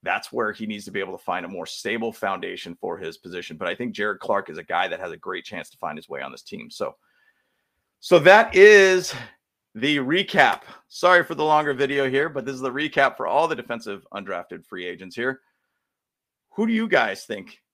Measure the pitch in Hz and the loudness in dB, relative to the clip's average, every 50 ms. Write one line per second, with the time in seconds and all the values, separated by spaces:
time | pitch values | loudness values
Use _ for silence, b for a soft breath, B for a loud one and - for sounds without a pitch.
0 | _ 90 90 101 - - - 123 117 107 104 - 113 107 107 104 101 - 95 101 | _ -4 -4 -4 -4 -8 -6 -4 -4 -4 -4 -6 -8 -8 -8 -10 -12 -10 -8 -6
1 | 95 92 92 90 _ - 90 90 87 87 98 90 80 - - - - 98 107 113 | -6 -6 -8 -12 _ -6 -6 -6 -6 -8 -10 -12 -12 -12 -12 -10 -6 -6 -6 -4
2 | 113 113 107 - - 98 95 90 90 90 90 90 - 87 85 _ - 95 85 82 | -6 -8 -8 -6 -6 -6 -6 -6 -8 -10 -12 -12 -14 -16 -16 _ -10 -10 -10 -8
3 | - 80 80 - _ 90 87 90 90 - 82 78 92 87 90 - 120 123 104 - | -10 -12 -14 -14 _ -14 -12 -12 -12 -12 -12 -8 -8 -8 -6 -6 -8 -10 -6 -6
4 | 104 104 101 98 - 98 107 98 95 - 80 82 85 _ 85 85 92 95 85 87 | -6 -6 -6 -6 -4 -4 -4 -4 -4 -6 -14 -16 -10 _ -2 -2 -2 -2 -4 -8
5 | 95 87 80 76 - 95 92 90 - - 107 90 76 - _ _ - 87 80 76 | -10 -12 -12 -12 -12 -10 -10 -10 -10 -12 -14 -14 -14 -14 _ _ -10 -10 -10 -10
6 | 78 _ 69 69 67 69 64 62 - - - - - 57 - - - 69 - _ | -12 _ -12 -10 -10 -12 -14 -16 -18 -16 -16 -16 -16 -16 -10 -8 -8 -8 -8 _
7 | _ _ _ _ _ _ _ _ _ _ _ _ _ _ _ _ _ _ _ _ | _ _ _ _ _ _ _ _ _ _ _ _ _ _ _ _ _ _ _ _
8 | - - 180 170 147 175 190 214 226 226 - 180 196 208 214 202 196 190 185 180 | 0 4 4 6 10 10 8 8 8 4 6 8 10 10 12 10 8 8 4 2
9 | 170 - - 131 117 B B B _ _ _ _ _ _ _ 110 113 143 151 143 | -2 -4 -10 -10 -12 B B B _ _ _ _ _ _ _ -4 -2 0 0 0
10 | 131 127 156 185 196 - - 185 139 120 95 - - B B B B B - - | 0 -2 -2 -2 -2 -2 2 4 4 4 4 0 -6 B B B B B -12 0
11 | - 175 180 175 165 - 170 143 151 156 156 151 151 147 139 127 139 135 143 139 | 4 6 6 6 4 2 -4 -2 0 2 4 2 2 0 -2 -2 -2 -2 0 0
12 | 139 131 127 139 147 165 147 139 117 127 139 127 131 131 123 139 151 151 - 151 | -2 0 0 0 -2 -2 -4 -8 -8 -8 -10 -6 -6 -6 -4 -4 -6 -4 2 2
13 | 139 131 - - - - 101 139 160 165 127 117 117 - 123 117 113 110 101 98 | 2 2 2 -2 -6 0 0 2 2 0 -2 -6 -6 -10 -10 -10 -8 -12 -12 -12
14 | _ _ - 101 101 95 95 87 87 _ 90 90 82 _ - 92 87 90 90 85 | _ _ -14 -14 -10 -8 -8 -10 -8 _ -16 -18 -16 _ -14 -12 -10 -10 -10 -12
15 | 95 95 - - 120 127 131 131 _ _ _ _ _ _ _ _ _ _ _ _ | -14 -16 -10 -6 -4 -4 -4 -6 _ _ _ _ _ _ _ _ _ _ _ _
16 | _ _ _ _ _ _ _ _ _ _ _ - 214 226 226 220 226 220 180 151 | _ _ _ _ _ _ _ _ _ _ _ -4 -2 0 0 0 0 2 2 2
17 | 113 107 95 - - - 110 101 92 - - _ _ _ | 2 2 -2 -8 -8 -10 -10 -12 -10 -16 -20 _ _ _